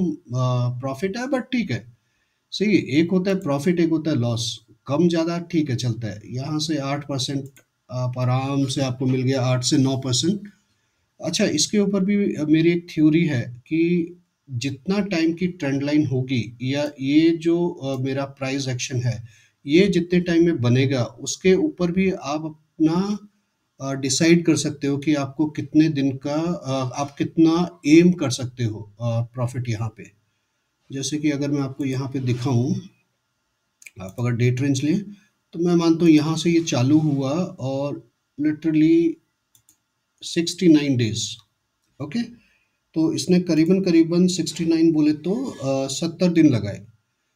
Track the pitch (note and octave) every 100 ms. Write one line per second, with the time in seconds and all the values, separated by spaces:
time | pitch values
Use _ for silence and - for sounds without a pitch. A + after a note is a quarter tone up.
0 | F3 D3+ - B2 B2+ B2 B2 B2 C3+ C3+
1 | G3 A#3 C4 C4 - B3 F#3 A#2 - -
2 | _ _ _ _ _ - G#3 D#3+ G2 C#3
3 | E3+ F#3+ F#3+ F#3 C#3+ C#3 F#3+ E3+ E3 D#3+
4 | D#3 C3+ A#2+ A2+ - - _ _ - C#3+
5 | F3 E3+ E3 E3+ E3+ E3 D3 A#2+ B2 G#2+
6 | A2 G2 - B2 C#3 D3+ D#3 D3 C#3 C#3+
7 | D3+ C3+ - C3+ C#3 - _ _ - B2+
8 | B2+ B2 B2 B2+ C3+ C#3 C3 C#3+ C3 B2
9 | C3 C3 B2+ C3+ B2+ B2+ - D3 C3 C3
10 | C3 A#2+ E3 G#3 - - _ _ _ _
11 | _ _ D#3+ F3 G3 D3+ - G#3 G3 G3+
12 | F#3+ G3+ G3+ - D3+ D#3+ E3+ E3+ F3 -
13 | D#3 D#3+ D#3 B2+ A#2+ B2 - D#3+ E3+ F3
14 | E3+ - _ _ - A#2+ C#3 C#3+ - G3+
15 | G3 E3 E3 E3 F3+ - C#3 C3+ C#3+ D3+
16 | B2 C3 B2+ B2+ G#2+ - B2+ C#3+ D3 C#3+
17 | C3+ D3+ E3 E3 E3 E3+ F3 - C3+ C3
18 | C3 C3+ C3+ - C3 C#3 C3 B2 - B2+
19 | B2 - - _ _ _ C#3+ D#3+ G3+ F3
20 | E3+ F3+ F3 E3 E3+ D3+ A#2+ B2+ C3+ C3
21 | A2+ - C#3 - F#3 F#3 D3+ - F3 F3+
22 | F#3+ - C3+ D3+ D#3 - _ - D#3+ E3+
23 | G3+ G#3 - _ _ _ _ - C3+ C3+
24 | C3+ B2+ E3 F3 E3 D3+ D3 - C#3 C#3
25 | D#3+ D3 C3+ - D3+ C#3 B2 D3+ D#3+ C#3
26 | C3+ C3+ D3 D3 E3+ F3 C3 C3+ B2+ -
27 | C#3 - D#3+ - D#3+ E3 E3+ - C#3+ D#3+
28 | F3 F3 C#3 B2 B2 - A2+ G#2 G#2 -
29 | A#2+ A#2 A#2+ B2+ A#2+ B2+ A#2+ G#2+ A2+ -
30 | - _ _ _ _ _ _ _ - C3+
31 | C3 D3+ D3+ C#3 C#3+ C#3+ C3+ C3 C3+ C3
32 | C3+ C#3 B2+ A#2+ C#3+ A#2+ C3 F#3 - _
33 | _ _ _ _ _ _ _ _ - -
34 | F#2+ G#2+ A#2+ A#2 B2 B2+ C#3+ B2+ D3 G3
35 | - - _ _ _ E3 F3 E3+ E3+ D#3+
36 | F3 D3+ D3+ D#3+ F3 E3 E3 C3 B2+ D#3
37 | D#3 C#3 C3 D#3 F#3 - C3+ C3+ C#3+ -
38 | - _ _ - D3+ D3+ D#3+ D#3 D#3+ E3
39 | E3 - _ _ _ _ _ _ _ _
40 | _ _ - E3+ E3+ - F#3 D3+ C#3+ A#2+
41 | A2 - - - _ _ _ _ _ -
42 | - A#3+ A#3 - _ _ _ _ _ E3
43 | D#3+ - - F3+ F3+ D#3 E3 F#3+ F#3+ E3
44 | E3 F3 F3+ F3+ D#3 - E3 D#3+ E3 D3+
45 | D3+ D3+ F3 A3+ C4 - C3+ C3+ C3+ -
46 | E3 - F3+ E3+ D3+ A2+ G2+ F#2 - _
47 | _ _ _